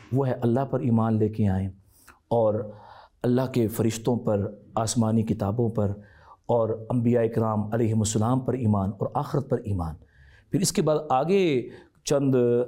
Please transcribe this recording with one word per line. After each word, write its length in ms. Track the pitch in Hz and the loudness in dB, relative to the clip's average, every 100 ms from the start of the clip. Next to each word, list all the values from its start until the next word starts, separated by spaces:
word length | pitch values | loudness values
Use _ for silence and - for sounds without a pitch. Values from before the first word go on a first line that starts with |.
| - | -4
وہ 160 | 127 135 | -2 0
ہے 60 | 123 | 0
اللہ 180 | 120 120 | 0 0
پر 200 | 135 131 | 0 -2
ایمان 380 | 139 113 113 110 | 0 2 2 2
لے 100 | 107 | 0
کے 200 | 107 104 | 0 0
آئیں 200 | 95 98 90 _ _ - - _ | 0 -4 -8 _ _ -20 -20 _
اور 440 | 117 110 107 107 - - - - _ | 2 2 0 -4 -14 -20 -20 -20 _
اللہ 200 | 123 123 127 | 0 0 0
کے 160 | 127 110 | 0 0
فرشتوں 480 | - 110 107 - 117 | 0 -2 0 -2 -2
پر، 380 | 113 101 95 - - | 0 -2 -2 -8 -8
آسمانی 480 | 110 113 123 110 110 | -4 -2 0 2 2
کتابوں 480 | 110 - 98 117 117 | 0 0 -2 0 0
پر 200 | 107 101 101 - - - - - | 0 -2 -4 -12 -20 -20 -12 -2
اور 400 | 120 110 110 - | 0 0 -4 -4
انبیاء 320 | 123 120 117 113 | 0 2 2 2
کرام 400 | 113 110 107 104 | 0 0 0 -2
علیہم 240 | 117 110 110 | -2 0 0
السلام 420 | 104 113 110 131 | 0 0 0 0
پر 140 | 127 | -2
ایمان 360 | 127 110 104 95 104 | -2 0 2 0 -4
اور 80 | - | -6
آخرت 360 | 131 147 143 - | -4 -4 -4 -2
پر 80 | 120 | -4
ایمان۔ 360 | 107 92 82 76 - _ - - _ | -2 -4 -6 -10 -18 _ -20 -20 _
پھر 100 | 135 | -2
اس 120 | 202 | -2
کے 100 | - | 0
بعد 140 | 156 113 - | 0 0 0
آگے 580 | 131 151 196 175 131 113 - - _ | 0 2 2 2 0 -4 -12 -20 _
چند، 300 | - 143 139 131 120 120 | -2 0 2 4 4 2